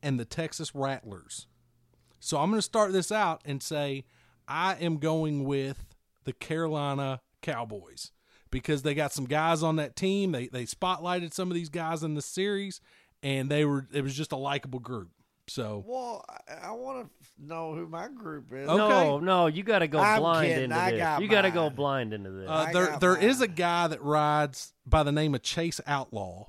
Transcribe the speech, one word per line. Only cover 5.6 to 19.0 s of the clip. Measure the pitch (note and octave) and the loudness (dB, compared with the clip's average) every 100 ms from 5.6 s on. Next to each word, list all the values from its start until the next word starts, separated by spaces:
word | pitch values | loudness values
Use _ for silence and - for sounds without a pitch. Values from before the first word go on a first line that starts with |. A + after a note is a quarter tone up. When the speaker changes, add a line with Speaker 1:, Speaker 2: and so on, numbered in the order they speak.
| C3+ C#3 - _ _ _ | -2 -6 -12 _ _ _
Speaker 1:
the | - | -10
Carolina | - - D#3+ E3 D3+ C#3+ C#3 C#3 B2+ _ _ - | -10 -6 -2 0 0 -2 -2 -2 -4 _ _ -6
Cowboys | B2+ A#2 G#2+ F#2 - - _ _ _ _ | -4 -6 -10 -14 -16 -16 _ _ _ _
because | C3+ - D3+ | -6 0 0
they | C#3 | 0
got | C#3+ C#3+ | 0 -2
some | - B2+ | -2 -2
guys | D3 D#3+ E3 | 0 2 2
on | D#3+ D#3+ | 2 0
that | D3 - | -2 -2
team. | F#3+ G3 G3 | 0 2 2
They, | C#3+ B2 | -2 -4
they | B2+ A#2+ | -6 -8
spotlighted | - F#3 F3+ E3+ F3+ E3+ | -4 -2 -2 -2 -4 -4
some | - F#3 | -6 -4
of | F3 | -4
these | E3 | -4
guys | D#3 D#3+ E3 | -6 -4 -4
in | D#3+ D3+ | -4 -4
the | |
series, | C3+ - G3 G3+ G3 - _ _ _ _ | -6 -4 -2 -2 -4 -10 _ _ _ _
and | C#3 C3+ C3 | -4 -2 0
they | D3 D3+ | 2 2
were, | C#3+ C3+ | 2 -2
it | C#3+ | -4
was | C#3 C3+ | -4 -4
just | D#3 | -6
a | C#3 | -4
likable | C3+ C#3+ C#3 B2+ | -4 -4 -4 -10
group. | A#2+ B2 F2 _ _ _ - | -8 -10 -10 _ _ _ -14
So | - A2 G#2 G2 | -8 -6 -6 -8
Speaker 2:
Well, | B3+ B3 A3+ - - - | -8 -8 -10 -12 -18 -16
I, | D#3+ F3 | -14 -12
I | |
wanna | A3+ B3+ C4 | -10 -10 -10
f-, | G3+ _ - _ | -12 _ -20 _
know | C#3+ E3 E3 D#3 | -12 -8 -8 -8
who | E3+ | -8
my | E3 G#3 | -10 -10
group | C4 G3 D3+ - | -12 -12 -12 -12
is. | C3 C#3 | -10 0
Speaker 1:
Okay. | F3+ | 4
Speaker 3:
No, | G#3+ G3+ | 6 6